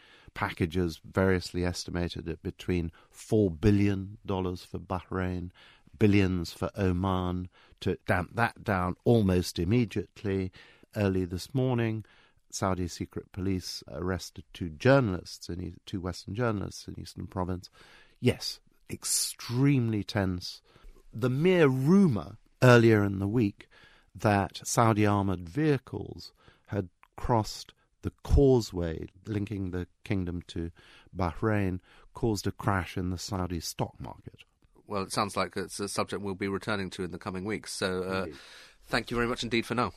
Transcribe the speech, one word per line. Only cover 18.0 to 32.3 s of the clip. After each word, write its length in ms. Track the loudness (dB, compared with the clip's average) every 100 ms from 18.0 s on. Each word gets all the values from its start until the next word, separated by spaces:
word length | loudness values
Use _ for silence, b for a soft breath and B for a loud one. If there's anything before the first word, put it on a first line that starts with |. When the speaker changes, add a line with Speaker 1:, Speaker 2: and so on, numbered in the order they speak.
| b _
Speaker 1:
Yes, 380 | 0 0 -4 -12 _ _ -14
extremely 1120 | -10 -4 -2 -4 -8 -4 2 4 4 2 0
tense. 580 | -2 0 0 -2 -6 -14 b b b b -18
The 160 | -4 -2
mere 380 | 2 4 6 6
rumour 720 | 4 6 6 6 2 -4 -14 _ _
earlier 420 | 8 10 10 6
in 160 | 4 0
the 80 | 0 2
week 260 | 2 0 -12 b b b b -2
that 460 | 2 4 2 -4
Saudi 420 | -2 4 4 6 4
armoured 440 | 4 2 -2 -4
vehicles 840 | -2 2 0 -2 -12 -10 -14 -18 b b b -8
had 200 | -6 -6 _ _ -8
crossed 560 | 0 0 0 -8 -16 _ _ _
the 120 | -10 -8
causeway 840 | 2 6 8 6 2 -4 -4 -4 -10 -12 -6
linking 460 | -4 -4 -4 -4
the 140 | -6 -8 _ -4
kingdom 360 | -2 -2 -6 -8
to 240 | -8 -8 B B B B
Bahrain 680 | -4 -4 0 0 2 0 -4 b b b
caused 340 | -4 -2